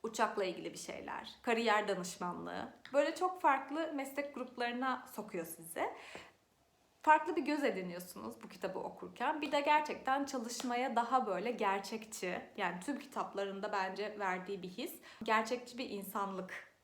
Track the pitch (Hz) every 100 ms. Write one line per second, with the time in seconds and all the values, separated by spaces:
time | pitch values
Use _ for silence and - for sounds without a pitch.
0 | 226 220 214 214 185 175 170 - - -
1 | - - 220 - - 226 233 208 208 185
2 | 180 - 180 170 170 175 254 - - 277
3 | 302 320 370 370 320 277 277 302 320 294
4 | 269 - 285 233 247 - 240 240 262 -
5 | - - - 180 165 - - - 440 -
6 | - - - _ _ _ _ _ _ _
7 | - 311 320 339 262 294 277 190 180 175
8 | 180 - - - - - 190 190 - -
9 | 180 - 254 302 294 285 285 302 302 -
10 | - 277 277 262 226 - 254 240 269 233
11 | 233 254 214 180 220 226 208 196 196 220
12 | - - 180 180 - - 185 180 226 262
13 | - 220 180 196 196 196 202 202 190 190
14 | 208 208 190 180 185 196 180 185 330 -
15 | - - 220 220 220 247 - 233 247 202
16 | 190 214 196 190 185 - - _